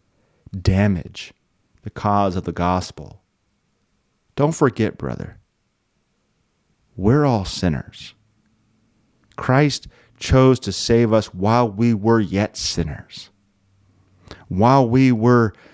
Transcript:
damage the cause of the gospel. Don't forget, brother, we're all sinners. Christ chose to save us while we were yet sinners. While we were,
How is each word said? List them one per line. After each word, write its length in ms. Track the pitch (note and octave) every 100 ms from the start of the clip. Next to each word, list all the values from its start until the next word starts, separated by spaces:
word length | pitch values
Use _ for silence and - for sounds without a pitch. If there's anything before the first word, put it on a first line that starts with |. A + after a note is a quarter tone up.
| _ _ _ _ _ F#2+
damage 760 | F#2 F#2+ G#2 F2+ - - - _ _ _ _ _
the 80 | -
cause 440 | - G#2+ G2+ G2
of 100 | F2+
the 80 | E2+
gospel. 720 | E2+ F2 F2+ - - - - _ _ _ _ _ _ _ _ _ _ _
Don't 220 | - D3 D#3+
forget, 420 | C#3 - G#2+ -
brother, 400 | C2+ - - - _ _ _ _ _ _ _ _ _ _ _ _ _ _ _ -
we're 280 | G2 D3
all 200 | D3 A2+
sinners. 720 | E2+ - F2+ C2+ - - - - _ _ _ _ _ _ _ _ _ _ _ -
Christ 500 | - C3 D3 - - - _ _
chose 400 | - C3 C3 B2
to 140 | G2+
save 400 | - - A#2 A#2
us 200 | A2 -
while 360 | F2+ G2+ A#2+ A#2
we 220 | G2 A#2+
were 280 | G#2+ G#2+ A2+
yet 360 | G2 G2 G#2+ -
sinners. 720 | - - D2+ - - - - _ _ _ _ _ _ _ _ _ _ - -
While 400 | F2+ A#2 C#3 A#2+
we 240 | C3 C3
were, 400 | A2+ A#2 A#2+ A2 - -